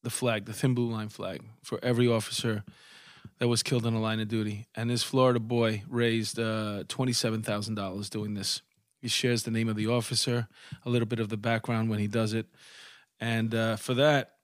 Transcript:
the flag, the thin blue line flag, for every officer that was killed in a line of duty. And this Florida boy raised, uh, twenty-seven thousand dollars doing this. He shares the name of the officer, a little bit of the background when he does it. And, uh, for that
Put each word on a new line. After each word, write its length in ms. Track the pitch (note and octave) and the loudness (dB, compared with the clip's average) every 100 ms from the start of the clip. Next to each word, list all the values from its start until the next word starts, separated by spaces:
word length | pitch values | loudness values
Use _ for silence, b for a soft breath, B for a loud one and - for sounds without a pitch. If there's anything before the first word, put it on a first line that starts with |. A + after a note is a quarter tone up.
the 80 | B2 | -6
flag, 340 | - B2+ A2 G#2+ | -2 0 -2 -4
the 60 | |
thin 220 | G#2 C3+ | 0 2
blue 160 | B2 A#2+ | 2 0
line 180 | A2+ G#2+ | -2 -6
flag, 340 | - F#2+ E2+ A2 - | -8 -8 -8 -12 -20
for 160 | - A#2 | -8 -4
every 260 | A#2+ A#2+ A#2+ | 0 4 4
officer 560 | A2+ - - A#2 G#2+ - B B B B B B _ | 4 0 -4 -2 -2 -6 B B B B B B _
that 100 | A#2+ | 0
was 140 | A#2 | 2
killed 240 | - B2 A2+ | 2 0 0
in 80 | |
a 60 | A2+ | 0
line 200 | A2 A2 | 0 -2
of 80 | G#2+ | -2
duty. 380 | A2+ G#2+ G#2 A2 | -2 -2 -4 -10
And 160 | - A#2 | -4 -2
this 120 | A#2+ | 0
Florida 360 | - C3+ B2+ A#2+ | 0 4 6 4
boy 420 | A2 A#2+ A2+ A2 - | 2 2 2 0 -2
raised, 500 | A#2+ A#2 A2+ G#2+ - | 0 2 2 0 -2
uh, 460 | A2+ A2 G#2+ G2+ - | -2 0 -2 -6 -8
twenty-seven 540 | - C3 A#2+ A#2 A2 | -2 0 2 0 -2
thousand 340 | A2 G#2 G#2 G#2 | -2 -4 -2 -4
dollars 340 | G2 F#2+ G#2 | -4 -6 -6
doing 240 | A2 G#2+ | -6 -4
this. 280 | G2+ F#2+ - _ _ _ _ | -4 -4 -4 _ _ _ _
He 80 | B2 | -4
shares 360 | - B2 A#2 | 0 2 0
the 60 | A#2 | 0
name 180 | A2+ A2+ | 0 0
of 80 | G#2+ | 0
the 100 | G#2+ | 2
officer, 600 | A#2+ A2+ A#2 - A#2+ A2+ B B B | 0 0 -2 0 0 -2 B B B
a 60 | B2 | 0
little 160 | A#2+ A2 | 0 2
bit 120 | A#2 | -2
of 80 | G#2+ | -2
the 80 | A2 | -2
background 520 | A#2 A2+ - A2+ A2+ | 0 0 0 0 0
when 80 | G#2+ | 0
he 80 | G#2 | 0
does 260 | A2+ A2 | 0 0
it. 120 | A2+ A2 B B B B B B _ | -2 -6 B B B B B B _
And, 340 | A2+ A2+ A2+ | -2 0 0
uh, 220 | A2+ A2+ G#2+ | 2 0 0
for 180 | - | 0
that 380 | B2 D3 C#3+ - _ | 4 6 4 0 _